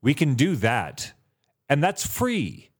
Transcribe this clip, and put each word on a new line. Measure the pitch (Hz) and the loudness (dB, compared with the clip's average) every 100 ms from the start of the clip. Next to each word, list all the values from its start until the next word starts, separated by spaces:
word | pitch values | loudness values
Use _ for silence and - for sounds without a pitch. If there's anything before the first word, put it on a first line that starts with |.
We | 120 | 0
can | 151 151 120 | 2 2 2
do | 175 131 | 2 2
that. | 110 120 76 - - - _ _ _ _ - | 0 0 -4 -10 -14 -16 _ _ _ _ -2
And | 147 | 2
that's | 180 - - | 2 -2 -6
free. | - 247 214 92 - - | -2 -2 0 -4 -8 -20